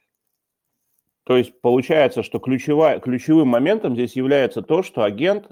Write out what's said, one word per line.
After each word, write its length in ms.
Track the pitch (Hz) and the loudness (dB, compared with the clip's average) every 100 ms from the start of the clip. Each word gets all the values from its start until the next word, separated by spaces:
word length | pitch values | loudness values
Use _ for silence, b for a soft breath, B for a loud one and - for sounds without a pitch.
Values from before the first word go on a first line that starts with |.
| _ _ _ _ _ _ _ _ _ _ _ _ - | _ _ _ _ _ _ _ _ _ _ _ _ 0
То 100 | 127 | 0
есть 240 | 120 _ | 0 _
получается, 640 | 123 127 127 156 131 120 | 0 0 2 2 2 0
что 160 | 104 117 | -6 -6
ключевая-, 600 | - 131 151 151 156 92 | -4 -4 0 2 2 0
ключевым 480 | 127 123 156 160 135 | -4 -4 2 2 4
моментом 460 | 120 147 214 170 | 2 0 -2 -2
здесь 200 | 120 120 | -4 -4
является 480 | 131 131 143 123 - | -4 0 0 0 -4
то, 220 | 92 160 | -2 -2
что 180 | 185 127 | -2 -2
агент, 460 | 107 104 170 208 - | -2 -2 -2 -4 -8